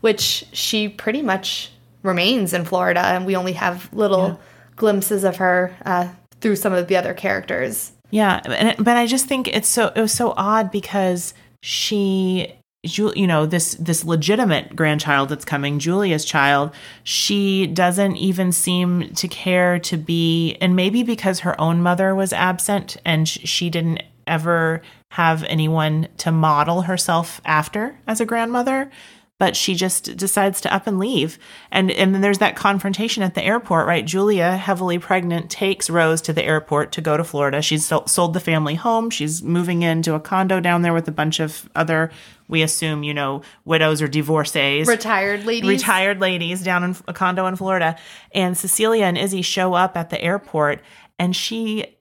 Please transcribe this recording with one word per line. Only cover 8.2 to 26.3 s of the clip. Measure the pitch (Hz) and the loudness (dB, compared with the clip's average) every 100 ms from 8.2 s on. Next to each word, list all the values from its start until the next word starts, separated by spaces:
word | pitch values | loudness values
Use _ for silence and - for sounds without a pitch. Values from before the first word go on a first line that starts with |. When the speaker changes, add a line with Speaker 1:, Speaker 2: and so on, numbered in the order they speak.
| 208 - - | 2 2 -2
Speaker 2:
and | 120 226 | 0 0
it, | - | 2
but | 220 240 | 2 2
I | 233 | 2
just | 262 269 | 0 0
think | 269 254 | -2 0
it's | 214 214 | -2 0
so, | - 220 | 2 2
it | - | 2
was | 214 | 0
so | - 240 - | 0 0 0
odd | 196 220 202 | 0 2 0
because | 208 - 202 190 180 - - _ _ | -4 -2 0 0 0 -4 -14 _ _
she, | - - - 214 196 190 185 185 165 - _ _ - | -8 -4 -2 0 2 2 2 0 -2 -10 _ _ -8
Ju-, | 165 214 | 0 0
you | - 185 | 2 2
know, | 160 156 | 4 2
this, | 170 160 - | 0 -2 -4
this | 170 160 160 | -2 -2 0
legitimate | 165 151 220 226 156 - | 0 2 2 2 0 -2
grandchild | - 160 151 156 139 135 | 0 0 0 2 2 2
that's | 147 | -4
coming, | - 143 143 147 | -4 -4 -2 -2
Julia's | 151 185 202 151 | 0 0 2 0
child, | 151 160 139 139 147 - - - | 0 2 4 4 0 -6 -20 -16
she | - - - 202 196 190 185 | -6 -4 0 2 2 2 0
doesn't | 175 180 180 202 - | 2 2 2 0 0
even | 190 180 185 | -2 0 0
seem | 170 - 180 180 175 - - | 0 0 0 2 0 -2 -6
to | 175 | -6
care | - 185 180 180 175 | -4 0 2 2 2
to | 175 165 | -2 -6
be, | 160 170 165 165 165 - | -2 0 2 2 0 0
and | 185 180 | 2 4
maybe | 185 233 | 2 2
because | 240 226 190 180 | 0 0 -2 0
her | 175 - | -2 0
own | 160 170 | 0 2
mother | 175 175 190 190 | 2 2 2 2
was | 190 | 0
absent | - 180 180 - 202 - - | 0 0 0 -2 -2 -4 -8
and | 170 156 160 | -2 0 0
sh-, | - | -4
she | - - 175 | -4 -4 -2
didn't | 165 165 165 - _ - | -2 -2 -2 -8 _ -4
ever | 160 165 170 160 165 - - _ | -2 0 2 2 -2 -8 -20 _
have | - 165 160 | 0 2 2
anyone | - 165 156 160 156 156 160 - | 0 0 2 2 2 0 -2 -4
to | 170 | 0